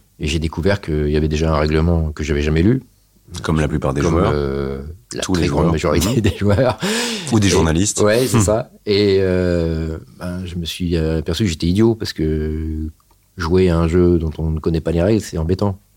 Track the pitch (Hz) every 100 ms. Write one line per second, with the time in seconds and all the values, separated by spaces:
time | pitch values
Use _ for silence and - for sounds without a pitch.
0 | _ _ 78 82 80 - 85 101 - 76
1 | 73 76 78 76 80 78 76 78 82 82
2 | 80 73 73 73 73 78 92 131 - _
3 | _ _ - 85 - 78 73 76 73 69
4 | 85 85 101 73 69 69 67 67 71 85
5 | _ - - 90 73 71 82 80 78 80
6 | 92 123 101 - 101 101 127 - 190 226
7 | 240 220 160 113 98 92 80 80 101 -
8 | 104 113 127 113 95 110 - - - 98
9 | 104 95 95 92 90 87 82 80 80 80
10 | - - 90 90 90 85 82 - 90 85
11 | 78 80 78 85 107 78 85 92 113 110
12 | 85 - 78 78 78 78 80 78 78 -
13 | _ _ _ - 82 92 92 82 82 87
14 | 87 87 80 76 82 80 90 80 80 85
15 | 92 110 - 85 80 95 101 95 _